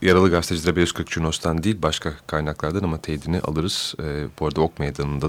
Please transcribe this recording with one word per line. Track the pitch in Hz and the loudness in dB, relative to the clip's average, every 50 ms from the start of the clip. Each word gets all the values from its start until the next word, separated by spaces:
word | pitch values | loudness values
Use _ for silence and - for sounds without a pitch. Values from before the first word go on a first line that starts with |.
| - | 4
yaralı | 95 90 90 95 95 | 6 8 8 8 6
gazeteci | 85 87 85 - 92 82 78 | 6 4 2 0 -2 -2 0
de | 90 82 | 2 4
beş | 90 85 | 4 4
yüz | 82 - | 2 2
kırk | - 82 - | -2 -6 -4
Cunos'tan | - 85 80 80 80 - - 85 82 82 80 | -4 -2 -2 -2 -2 -2 -2 -2 0 0 0
değil, | 107 110 92 78 | 0 0 0 0
başka | 80 76 - - 82 76 - - | -2 -2 -2 -6 -6 -8 -10 -10
kaynaklardan | - 78 78 76 76 76 - - 76 82 98 95 | -6 -4 -4 -2 -4 -4 -4 -4 -2 -2 -2 -2
ama | 85 80 78 | -2 -4 -4
teyidini | - - 78 73 71 80 82 90 | -4 -6 -6 -6 -4 -2 -2 -2
alırız. | - - 78 78 78 101 - - - - - - | 0 -2 -2 -2 -2 -2 -2 -4 -6 -6 -6 -8
E, | 80 76 71 73 76 - - - | -6 -6 -4 -6 -6 -8 -6 -4
bu | 78 | -4
arada | 76 71 76 | -2 0 2
Ok | 80 82 - - | 0 0 0 -2
Meydanı'nda, | 73 71 67 69 71 71 73 71 69 | -4 -4 -4 -4 -4 -4 -2 -2 -2